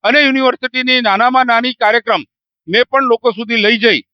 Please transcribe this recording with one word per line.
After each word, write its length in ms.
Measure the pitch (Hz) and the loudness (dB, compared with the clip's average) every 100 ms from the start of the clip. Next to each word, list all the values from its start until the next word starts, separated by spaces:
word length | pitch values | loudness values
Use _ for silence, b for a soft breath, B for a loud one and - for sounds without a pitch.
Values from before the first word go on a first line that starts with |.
અને 140 | 202 285 | 0 2
યુનિવર્સિટીની 800 | 277 269 262 - 254 254 254 254 | 2 2 0 -2 -6 -4 -2 0
નાનામાં 460 | 226 196 240 262 254 | 0 0 2 2 2
નાની 320 | 233 254 240 | 0 -2 -2
કાર્યક્રમ 400 | 214 233 226 190 123 _ _ _ - | 0 0 0 -4 -4 _ _ _ -4
મેં 160 | 202 - | -2 0
પણ 180 | 269 262 | 0 0
લોકો 200 | 226 247 196 | 0 -2 -4
સુધી 260 | 226 233 | -4 0
લઈ 140 | 208 233 | 0 2
જઈ 160 | 226 151 - | 0 0 -4